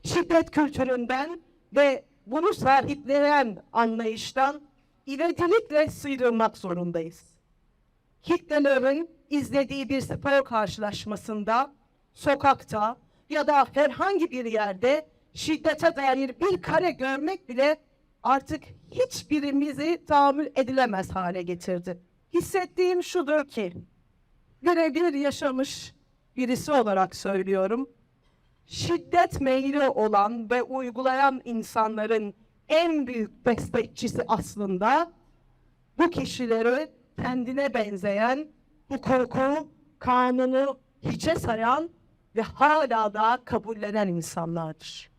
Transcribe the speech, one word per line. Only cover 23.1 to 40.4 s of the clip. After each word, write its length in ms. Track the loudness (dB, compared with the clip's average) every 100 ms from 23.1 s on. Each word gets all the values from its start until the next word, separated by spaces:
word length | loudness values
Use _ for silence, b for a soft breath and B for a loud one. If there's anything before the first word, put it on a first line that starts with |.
| -2 0 0 0
ki, 240 | -6 -6 -8 -20 _ _ _ _ _ _ _
birebir 500 | 0 2 2 2 0
yaşamış 840 | 0 -2 -2 -2 -2 -4 -6 -14 _ _ _ _ -6
birisi 360 | -2 -2 2
olarak 440 | 2 2 2 0 -2
söylüyorum, 720 | -4 -2 0 0 0 -2 -6 _ _ _ _ _ _ _ _
şiddet 720 | -8 -2 -4 2 2 2 0
meyli 480 | 0 0 0 0 0
olan 640 | 2 2 2 2 -2 -2
ve 120 | -2
uygulayan 760 | -2 -6 -6 -2 -2 2 2 2
insanların 920 | -6 -6 -4 -2 0 -2 -2 -2 -2 -12 _ _ _
en 380 | 2 4 0 -2
büyük 400 | -4 -6 -2 0
destekçisi 760 | 0 0 -2 -4 -6 -6 -4 -2
aslında 840 | -2 -2 -6 -4 0 2 2 0 -8 _ _ _ _ _ _ _ 0
bu 120 | 2
kişileri 800 | 2 -6 -6 -2 2 2 0 -4 _ _ -6
kendine 580 | -4 -2 -4 -2 0
benzeyen, 720 | 0 -4 -2 -2 0 0 0 -4 _ _ _ _
hukuku, 800 | -8 0 2 2 0 0 0 -4 _ _ _
kanunu 800 | 0 2 4 2